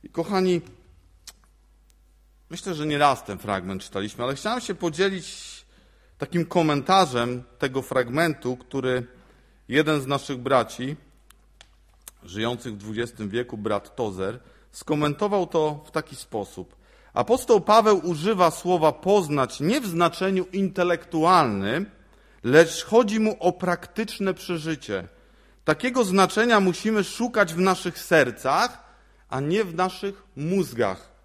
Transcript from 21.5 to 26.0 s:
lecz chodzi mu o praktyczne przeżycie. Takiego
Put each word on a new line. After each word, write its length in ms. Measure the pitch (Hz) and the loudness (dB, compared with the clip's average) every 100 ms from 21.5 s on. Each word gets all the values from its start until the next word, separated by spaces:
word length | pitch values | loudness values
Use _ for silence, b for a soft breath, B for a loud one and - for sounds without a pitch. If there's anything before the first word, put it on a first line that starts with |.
| 101 98 139 208 - b b b b | 0 -2 -2 -4 -12 b b b b
lecz 400 | 117 147 165 - | 4 6 6 2
chodzi 360 | - 226 220 220 | 2 2 4 2
mu 160 | 220 196 | 0 2
o 120 | 175 | -2
praktyczne 840 | 175 175 170 - - 220 - 196 | 0 -4 -4 -6 -8 -8 -4 -4
przeżycie. 760 | 175 - 170 156 151 - 98 87 b b b b b - | -4 -6 -6 -4 -6 -6 -8 -8 b b b b b -2
Takiego 380 | 151 247 254 | 0 0 0